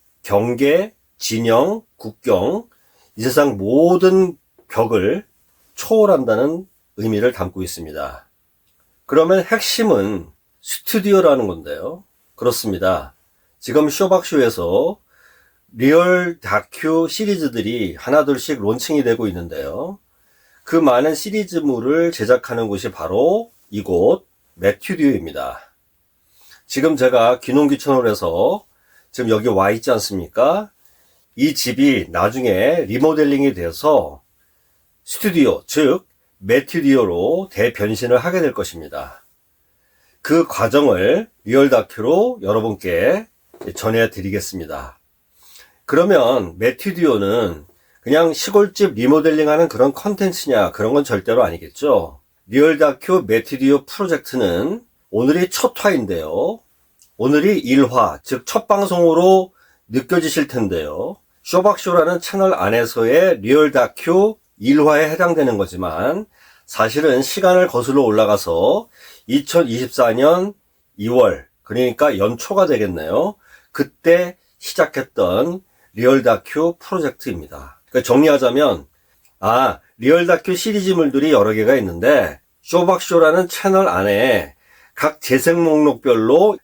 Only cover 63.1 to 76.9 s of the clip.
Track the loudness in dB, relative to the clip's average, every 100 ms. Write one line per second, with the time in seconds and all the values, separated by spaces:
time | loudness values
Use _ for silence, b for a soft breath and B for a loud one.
63.1 | 4 4 2 2 4 4 2 -2 -2 0
64.1 | 2 2 -2 _ -6 0 4 4 2 0
65.1 | 0 0 0 0 0 -4 -6 -8 -4 -4
66.1 | -4 -10 b b b b -4 -2 0 2
67.1 | 2 -2 0 2 2 2 -2 0 0 2
68.1 | 2 2 0 -2 0 0 0 -4 b b
69.1 | b b -4 0 0 0 -4 -6 0 0
70.1 | 2 2 2 -2 -8 _ _ _ -10 -2
71.1 | 2 2 0 -10 _ -8 -2 -2 0 -2
72.1 | 0 -2 -4 -4 0 2 0 -2 -4 -4
73.1 | -2 -2 -6 b b b -6 -6 _ 2
74.1 | 2 0 -10 _ _ -8 -2 -2 -4 -8
75.1 | -2 0 0 -2 -6 _ _ _ -2 2
76.1 | 4 2 0 -2 -2 -2 -4 -8